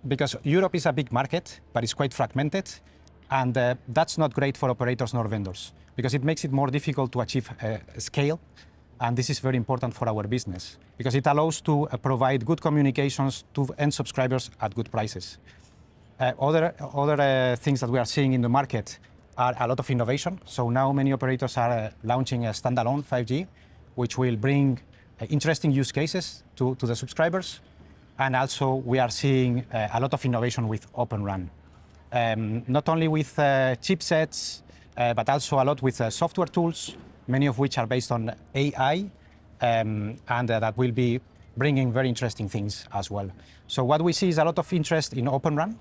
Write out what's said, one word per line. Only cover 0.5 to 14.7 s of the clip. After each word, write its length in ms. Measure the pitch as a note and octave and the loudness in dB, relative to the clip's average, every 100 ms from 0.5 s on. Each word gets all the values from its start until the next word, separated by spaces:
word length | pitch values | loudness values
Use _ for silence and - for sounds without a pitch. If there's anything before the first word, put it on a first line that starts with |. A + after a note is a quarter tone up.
| E3+ F#3+ | 4 4
is 140 | F3 D#3+ | 2 0
a 40 | |
big 200 | C3 C3+ | 0 0
market, 480 | A#2+ C3+ F3 - - - | 0 0 -2 -6 -20 -4
but 120 | A#2+ | -2
it's 100 | A2+ | -2
quite 220 | - C#3 | -2 -2
fragmented. 520 | - A#2 C3+ D3 G3 - - - - - - - | 0 -2 0 0 -2 -6 -16 -20 -20 -20 -20 -2
And, 260 | C3+ B2+ | 0 2
uh, 200 | B2 B2 C3 - | 2 2 0 0
that's 280 | B2+ E3 - | 2 2 2
not 160 | D3+ | 0
great 240 | - C#3 - | 2 0 0
for 140 | C3+ | -2
operators 420 | A#2+ B2 B2 A#2+ | 0 0 0 -2
nor 140 | B2 A2 | -2 -2
vendors, 460 | G#2+ F#2+ F#2 - - - | -2 -4 -8 -14 -18 -12
because 200 | - B2 | -4 0
it 80 | C#3 | 0
makes 200 | C#3+ D#3+ | 0 -2
it 80 | D3 | 0
more 200 | C3+ C#3 | 0 0
difficult 400 | C#3+ - C#3+ B2+ | 0 -2 -2 -2
to 100 | B2+ | -2
achieve, 260 | A#2 C3+ - - | -2 -2 -4 -6
uh, 160 | A2 A2 - - | -6 -6 -8 -12
scale. 400 | - - C#3+ E3 - - - - - - | -4 0 0 0 -8 -20 -20 -20 -20 -4
And 140 | A#2+ | -2
this 140 | B2 B2+ | 0 0
is 100 | C#3+ | 0
very 160 | C3 | 0
important 380 | B2+ A2+ B2+ B2 | 0 0 -2 -2
for 160 | - A#2 | -2 -2
our 140 | G#2+ G2+ | 0 -2
business, 500 | B2 G#2+ F2+ - - - - | -2 -4 -10 -12 -18 -20 -6
because 180 | B2 | 0
it 100 | C3+ D3 | 2 4
allows 340 | C#3+ D#3+ D#3 | 4 2 0
to, 260 | - D3 D3+ | 0 0 0
uh, 100 | - | -2
provide 480 | C3 B2+ C3 C3+ | 0 2 2 2
good 140 | A2+ E3 | 0 0
communications 840 | D#3+ D3 C#3 C3 C#3+ B2+ C3+ - - | 2 4 4 2 -2 0 -2 -2 -8
to 140 | - C3+ - | -4 -4 0
end 160 | D3 | -2
subscribers 560 | - C#3+ - B2+ B2+ - - | 0 -4 -2 0 0 -4 -6
at 160 | A2 | -6